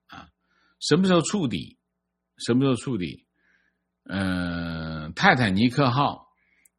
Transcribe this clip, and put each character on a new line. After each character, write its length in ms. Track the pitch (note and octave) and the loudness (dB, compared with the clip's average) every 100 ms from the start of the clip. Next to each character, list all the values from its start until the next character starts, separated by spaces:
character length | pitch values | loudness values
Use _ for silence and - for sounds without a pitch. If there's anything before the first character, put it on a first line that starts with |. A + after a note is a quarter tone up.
| _ | _
啊。 220 | - - _ _ _ _ _ | -20 -20 _ _ _ _ _
什 160 | - D#3 | 0 2
么 100 | F#3+ | 4
时 60 | |
候 80 | F3 | 2
触 260 | - G#3 C#3 | 2 -2 -2
底？ 300 | F#2+ - - _ _ _ _ _ - | -4 -10 -18 _ _ _ _ _ -8
什 160 | - | -2
么 80 | A#2+ | 0
时 40 | C3+ | 2
候 60 | A#2+ | 0
触 200 | - A2 | -4 -6
底？ 300 | E2+ - _ _ _ _ _ _ _ _ | -6 -10 _ _ _ _ _ _ _ _
呃， 1040 | - F#2+ F#2+ F2+ F2 E2+ E2+ E2 D#2+ D#2+ D#2 E2 | -8 -4 -2 -2 -4 -6 -6 -8 -8 -10 -10 2
泰 180 | F#3+ | 4
坦 220 | C#3+ A2 F#2+ | 4 4 4
尼 120 | B2 | 2
克 220 | C3 C3+ | 4 2
号 380 | B2+ C3 - - _ _ _ _ | 2 0 -2 -12 _ _ _ _